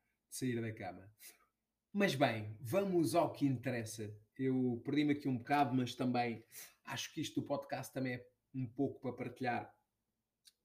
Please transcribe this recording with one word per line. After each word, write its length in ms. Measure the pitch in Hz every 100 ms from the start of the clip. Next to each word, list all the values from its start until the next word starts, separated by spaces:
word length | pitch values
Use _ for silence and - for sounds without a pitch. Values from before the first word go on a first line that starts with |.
| _ _ _
de 60 | -
sair 260 | 127 113
da 100 | 113
cama. 380 | 107 95 90 95 _ - - _ _ _ _ _
Mas 240 | 202 196 135
bem, 400 | 135 110 107 -
vamos 560 | 117 185 196 175 151 170
ao 160 | 151
que 140 | - 143
interessa. 680 | 123 131 120 110 - 104 104 _ -
Eu 440 | 131 131 127 117
perdi-me 300 | - 143 147
aqui 140 | 147 143
um 100 | 127
bocado, 360 | - 147 135
mas 220 | 127 123 -
também 480 | 127 123 120 113 - - - _
acho 300 | - 123 -
que 80 | -
isto 200 | 131 -
do 60 | -
podcast 460 | 139 - 131 131
também 220 | 135 131 120
é 120 | - _ _
um 140 | 131 123
pouco 320 | - 135 -
para 140 | 127
partilhar 600 | 123 120 - 127 117 - - _ _ _ _ _ _ - _